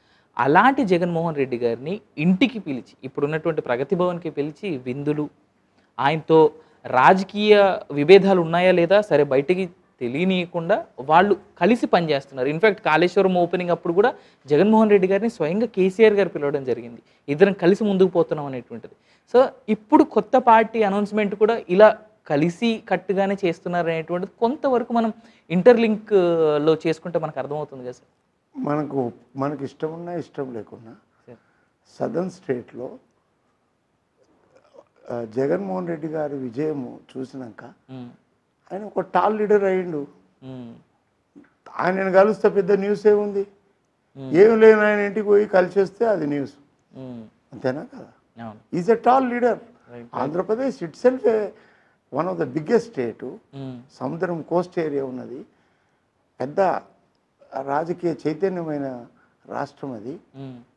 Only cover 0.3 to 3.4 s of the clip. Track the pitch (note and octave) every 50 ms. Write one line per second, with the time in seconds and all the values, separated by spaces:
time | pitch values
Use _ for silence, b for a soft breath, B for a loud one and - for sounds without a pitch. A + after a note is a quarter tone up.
0.3 | _ - A#2+ C3+ D#3 F#3 A3+ C4 C#4 D4 B3+ F3+ F#3 E3+ F#3 F3 E3+ E3 E3+ E3+
1.3 | D#3 C#3+ C3+ C3 B2 A#2 A#2+ A#2 A#2 A#2 C3 D#3+ G3 A3 - _ _ C#3+ D#3 F3+
2.3 | F#3+ F#3 C#4 G#3+ - G#3+ F#3 D#3 C3+ A#2 - - _ _ - C3 - D3 C#3+ C#3+
3.3 | D#3 D#3